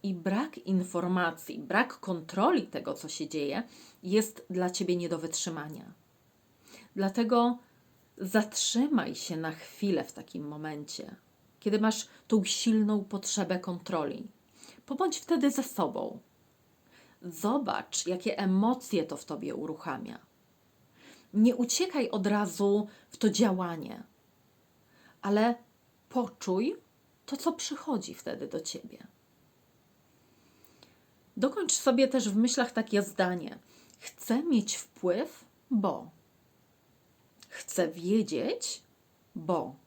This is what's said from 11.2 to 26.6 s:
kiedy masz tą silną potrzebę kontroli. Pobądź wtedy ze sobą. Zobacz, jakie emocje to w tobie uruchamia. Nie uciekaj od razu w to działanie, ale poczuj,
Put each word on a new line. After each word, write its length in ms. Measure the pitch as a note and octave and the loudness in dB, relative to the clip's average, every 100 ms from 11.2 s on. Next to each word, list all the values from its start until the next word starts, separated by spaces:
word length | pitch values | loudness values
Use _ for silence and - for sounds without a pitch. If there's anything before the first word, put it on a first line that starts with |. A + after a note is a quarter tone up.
| _ _ _ _ | _ _ _ _
kiedy 200 | G#3+ G#3 | 0 2
masz 280 | A3 G#3+ - - _ | 2 0 -8 -16 _
tą 160 | A3 | 2
silną 600 | F#3 - A#3 A3 G#3 G#3+ | 2 0 2 4 4 2
potrzebę 540 | G3 G3 - - E3+ F#3 | -2 -6 -4 -2 0 -2
kontroli. 680 | F#3 F3 - E3+ D3 - - _ _ _ - - - | -2 -8 -4 -2 -2 -6 -12 _ _ _ -20 -20 -10
Pobądź 320 | C#4 F#4 - | -2 -2 -2
wtedy 320 | - E4 C#4 | 0 4 4
ze 120 | C#4 | 2
sobą. 560 | B3+ - E3+ - - - _ _ _ _ _ _ _ - - _ | -4 -2 -2 0 -6 -8 _ _ _ _ _ _ _ -20 -20 _
Zobacz, 840 | F3+ D#3+ G3+ C#4 B3 - - - - | -14 -2 0 2 0 -4 -4 -4 -2
jakie 320 | F3+ A3 - | -2 -2 0
emocje 680 | F#3+ F#3+ A3 B3 - F#3+ | 2 4 4 2 0 0
to 120 | D#3+ D3 | 0 -6
w 80 | |
tobie 300 | - D3+ C#3 | -8 -8 -6
uruchamia. 640 | - D3+ D#3 E3+ C3 - - _ _ _ _ _ _ _ _ - - _ | -6 -8 -8 -8 -8 -10 -14 _ _ _ _ _ _ _ _ -20 -20 _
Nie 220 | G3+ A3+ B3 | 6 6 6
uciekaj 540 | A#3+ - - D4+ A#3 | 0 2 0 0 0
od 160 | G#3 F#3+ | 0 2
razu 600 | G#3 G3+ - G3+ G3+ G#3 - _ | 2 0 2 4 4 0 -10 _
w 80 | - | 0
to 140 | G#3+ | 2
działanie, 720 | - A3 F#3 F3+ E3 - - - _ _ _ _ _ _ _ _ _ - _ | 4 4 2 -2 -6 -10 -12 -16 _ _ _ _ _ _ _ _ _ -20 _
ale 320 | G3 G#3 A3+ A#3+ - _ _ _ _ | 2 4 4 2 -6 _ _ _ _
poczuj, 680 | B3+ G#3+ - - F#3 | -2 -2 -6 -2 0